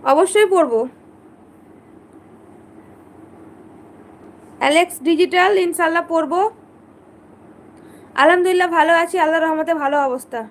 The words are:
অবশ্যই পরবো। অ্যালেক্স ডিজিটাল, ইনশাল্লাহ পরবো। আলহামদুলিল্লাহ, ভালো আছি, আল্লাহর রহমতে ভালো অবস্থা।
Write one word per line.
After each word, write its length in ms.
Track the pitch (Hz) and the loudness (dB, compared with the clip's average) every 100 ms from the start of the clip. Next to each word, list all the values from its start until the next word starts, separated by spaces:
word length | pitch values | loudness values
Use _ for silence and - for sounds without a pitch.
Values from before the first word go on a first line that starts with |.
অবশ্যই 440 | 269 285 370 415 415 370 | 2 2 2 2 2 2
পরবো। 240 | 294 226 254 - - - - - - - - - - - - - - - - - - - - - - - - - - - - - - - - - - - - - | 0 -2 -4 -12 -20 -20 -20 -20 -20 -20 -20 -20 -20 -20 -20 -20 -20 -20 -20 -20 -20 -20 -20 -20 -20 -20 -20 -20 -20 -20 -20 -20 -20 -20 -20 -20 -20 -20 -20 -6
অ্যালেক্স 360 | 269 311 349 - | 0 0 0 -4
ডিজিটাল, 480 | 269 320 359 359 370 392 | -2 0 0 2 2 0
ইনশাল্লাহ 460 | 349 330 330 330 339 | -2 -2 -2 -2 -2
পরবো। 320 | 330 311 339 415 - - - - - - - - - - - - - - - - - | -4 -2 -2 -4 -6 -20 -20 -20 -20 -20 -20 -20 -20 -20 -20 -20 -20 -20 -20 -14 2
আলহামদুলিল্লাহ, 540 | 294 359 359 359 359 | 2 4 2 0 0
ভালো 220 | 330 311 | 2 2
আছি, 220 | 339 349 370 | 2 0 -2
আল্লাহর 260 | 311 320 320 | 0 0 -2
রহমতে 280 | 311 320 | -2 -2
ভালো 240 | 320 277 294 | -2 -2 -2
অবস্থা। 420 | 269 254 - 233 220 | -2 -6 -10 -12 -12